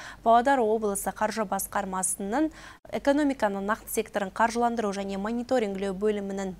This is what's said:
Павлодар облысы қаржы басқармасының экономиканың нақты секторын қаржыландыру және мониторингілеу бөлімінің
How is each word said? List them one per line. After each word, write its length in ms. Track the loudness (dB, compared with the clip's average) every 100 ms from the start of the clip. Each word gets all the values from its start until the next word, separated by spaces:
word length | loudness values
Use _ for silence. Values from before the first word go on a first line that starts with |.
| -12 -2
Павлодар 400 | 6 6 6 4
облысы 480 | 4 2 0 -2 -4
қаржы 380 | -2 -2 -2 -2
басқармасының 1000 | -4 -2 -4 -2 -2 -4 -4 -2 0 0 -2 -20 -20 -8
экономиканың 720 | -2 2 4 2 2 0 0 -2
нақты 240 | -4 -2 -4
секторын 340 | -4 -4 -6
қаржыландыру 640 | 0 0 2 0 0 -2
және 240 | -2 -4 -4
мониторингілеу 800 | -4 -4 0 0 0 -2 -4 0
бөлімінің 560 | 0 0 -4 -4 -6